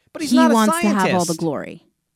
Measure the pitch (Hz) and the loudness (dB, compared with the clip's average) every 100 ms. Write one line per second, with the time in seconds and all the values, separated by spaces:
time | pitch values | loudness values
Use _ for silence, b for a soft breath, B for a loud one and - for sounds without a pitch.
0 | _ - 320 247 240 226 214 214 208 208 | _ -12 0 4 4 4 2 0 0 0
1 | 185 185 170 160 165 127 85 - _ _ | 0 0 -2 -4 -4 -6 -8 -16 _ _
2 | _ | _